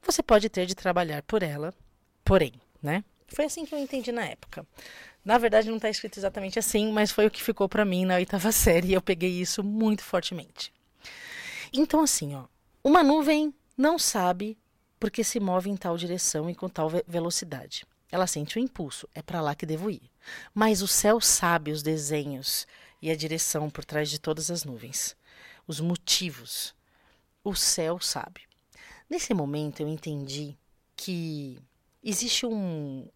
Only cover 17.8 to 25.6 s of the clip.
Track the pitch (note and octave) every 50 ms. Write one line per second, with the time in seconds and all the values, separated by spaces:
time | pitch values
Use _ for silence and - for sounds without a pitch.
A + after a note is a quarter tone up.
17.8 | - _ _ _ _ _ - F3 F#3 F3 - D#3 D3 D3 - A3 B3 C4 _ -
18.8 | E3+ C#3 - - - - _ - - - E3 E3+ D#3+ C#3+ D3 _ - D#3 D#3 D#3
19.8 | F3+ G#3+ F#3 - - _ _ _ _ - - - - - _ G#3 G#3+ A3 G#3+ F3+
20.8 | G3 F#3+ - - - G#3 A3 A#3 - - - - - E3+ E3+ E3 D#3 D3+ D3+ D#3
21.8 | D3 D#3 D#3+ D#3 D3 C#3+ D3+ D3 C#3+ C#3+ C#3 B2+ C3 - - - - _ - -
22.8 | - - _ _ - D#3+ D#3+ D#3 D#3 D#3 D#3+ E3 - - - D#3 D3+ D3+ - -
23.8 | - - D3+ D3+ D3+ D3 D3 D3 - D#3+ D#3+ D#3 D#3+ - F3 E3+ - C#3+ B2+ A2+
24.8 | - - C3+ - - - - _ _ _ - - - - - -